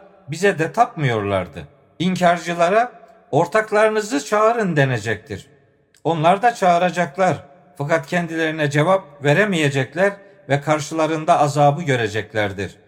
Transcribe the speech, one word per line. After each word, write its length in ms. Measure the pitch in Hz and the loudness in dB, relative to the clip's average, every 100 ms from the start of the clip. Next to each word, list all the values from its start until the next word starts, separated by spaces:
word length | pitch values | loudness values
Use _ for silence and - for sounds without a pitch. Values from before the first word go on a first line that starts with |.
| - _ - | -14 _ -12
bize 300 | 151 202 151 | -2 0 0
de 140 | 160 | -2
tapmıyorlardı." 960 | 220 233 - 135 110 101 95 90 85 73 _ _ - | 0 -2 0 -2 0 0 -2 -2 -10 -16 _ _ -6
İnkarcılara, 960 | 180 180 175 175 165 170 170 214 247 - - _ _ | -4 2 2 2 -2 0 2 2 0 -6 -20 _ _
"Ortaklarınızı 960 | 139 - 214 214 208 220 214 202 277 | 0 2 0 0 2 2 2 -2 -4
çağırın." 520 | - 214 220 240 196 147 | -2 2 2 2 0 0
denecektir. 680 | 135 120 107 104 - 98 - _ _ _ _ _ | 0 0 -4 -6 -8 -14 -14 _ _ _ _ _
Onlar 380 | 156 165 160 196 | -4 0 2 2
da 120 | 240 | 2
çağıracaklar. 920 | 233 185 170 180 170 170 - 185 147 - - _ - | 2 2 2 0 -2 -4 -2 0 -2 -8 -20 _ -10
Fakat 280 | 143 165 151 | -2 -2 -2
kendilerine 640 | 180 165 160 160 160 147 | -6 -4 -4 -4 -2 -2
cevap 540 | 147 165 190 - - | 2 2 0 -2 -4
veremeyecekler 880 | 143 160 214 170 147 135 127 165 196 190 - - - | 0 2 2 0 0 0 -4 0 -2 -2 -14 -14 -4
ve 120 | 143 | -2
karşılarında 760 | 156 156 143 160 156 160 156 151 | 0 -2 -2 -4 -2 -2 2 2
azabı 440 | 147 143 143 147 | 2 4 2 2
göreceklerdir. 960 | 147 123 107 107 101 110 101 95 90 - | 0 -2 -2 -4 -6 -4 -4 -4 -10 -12